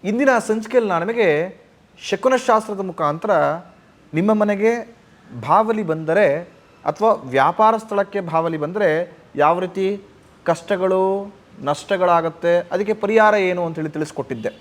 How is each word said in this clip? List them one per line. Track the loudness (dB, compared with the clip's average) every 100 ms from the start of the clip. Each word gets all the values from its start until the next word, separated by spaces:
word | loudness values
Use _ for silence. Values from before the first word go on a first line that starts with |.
ಇಂದಿನ | -2 0 2 2 0
ಸಂಚಿಕೆಯಲ್ಲಿ | -4 0 0 2
ನಾನು | -2 -2
ನಿಮಗೆ | 0 2 2 -2 -10 _ _ _ _
ಶಕುನಶಾಸ್ತ್ರದ | -6 0 2 2 2 0 0 -8
ಮುಖಾಂತರ | -8 -2 -2 -2 0 2 2 -2 -10 -20 _ _ _
ನಿಮ್ಮ | -2 0
ಮನೆಗೆ | 2 0 0 0 -2 -8 -18 _ _ -18 -12 2
ಬಾವಲಿ | 2 2 -2
ಬಂದರೆ | -2 -4 0 2 2 0 -6 -20 _ _ -6
ಅಥವಾ | 0 0
ವ್ಯಾಪಾರ | 0 0 2 2 4 2 2
ಸ್ಥಳಕ್ಕೆ | -2 -4 -2 -4
ಬಾವಲಿ | -2 -2 -2 -4
ಬಂದರೆ | -6 0 0 0 -4 -12 -14 2
ಯಾವ | 2 2
ರೀತಿ | -2 -4 -4 -4 -10 -20 _ _
ಕಷ್ಟಗಳು, | -4 -4 -2 -2 0 2 0 -2 -8 -18 _ -10
ನಷ್ಟಗಳಾಗತ್ತೆ, | -4 -4 -2 0 2 2 0 -4 0 0 0
ಅದಕ್ಕೆ | -4 -2
ಪರಿಹಾರ | -2 0 4 4
ಏನು | 4 0 -2 -4
ಅಂತೇಳಿ | -4 -6
ತಿಳಿಸ್ಕೊಟ್ಟಿದ್ದೆ. | -6 -6 -6 -8 -6 -8 -10